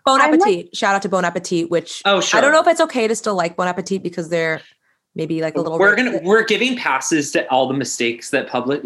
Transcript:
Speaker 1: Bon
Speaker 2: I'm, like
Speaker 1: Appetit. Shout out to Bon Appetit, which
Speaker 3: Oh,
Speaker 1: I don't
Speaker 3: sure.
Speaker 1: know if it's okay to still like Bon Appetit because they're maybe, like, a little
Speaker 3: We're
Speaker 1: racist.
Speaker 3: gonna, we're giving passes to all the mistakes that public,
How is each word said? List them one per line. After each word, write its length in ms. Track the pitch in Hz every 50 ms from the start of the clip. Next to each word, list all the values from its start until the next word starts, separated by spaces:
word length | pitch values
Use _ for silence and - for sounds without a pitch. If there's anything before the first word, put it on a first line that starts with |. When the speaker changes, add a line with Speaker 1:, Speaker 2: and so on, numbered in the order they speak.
| _
Speaker 1:
Bon 160 | 269 262 269
Speaker 2:
I'm, 120 | 269 302
like 80 | 302 320
Speaker 1:
Appetit. 360 | 392 - 185 175 170 - -
Shout 180 | - 226 202 196
out 60 | 196
to 60 | 196 190
Bon 160 | 190 185 175
Appetit, 460 | 175 175 185 180 - 185 165 165 165
which 320 | 175 165 165 - - - -
Speaker 3:
Oh, 60 | 196
Speaker 1:
I 20 | 202
don't 100 | 185 185
Speaker 3:
sure. 280 | - - 220 254 285
Speaker 1:
know 80 | 311 320
if 60 | 339
it's 140 | 349 330 330
okay 260 | 320 320 - 254 220
to 80 | 220 226
still 220 | 214 - 220 202
like 180 | 180 165 170 175
Bon 120 | - 180 180
Appetit 340 | 180 190 185 - 196 185
because 260 | - 180 175 - 165 156
they're 320 | 170 165 160 160 160 - - - _ _ _ _ _ _ _ _ _
maybe, 260 | 165 160 156 165 160
like, 160 | 160 156 156
a 40 | 175
little 160 | 165 160 160 165
Speaker 3:
We're 180 | 190 202 -
Speaker 1:
racist. 160 | 233 254 247
Speaker 3:
gonna, 80 | 185 160 165
we're 200 | 180 208 220 220
giving 320 | 220 208 - 240 262 254
passes 540 | 120 - 156 131 131 - - 170 151 143 -
to 180 | - 156 - -
all 160 | 131 131 131 123
the 40 | 131
mistakes 540 | 139 127 - - - 120 117 117 117 - -
that 180 | - 131 - -
public, 340 | - 123 117 127 143 147 123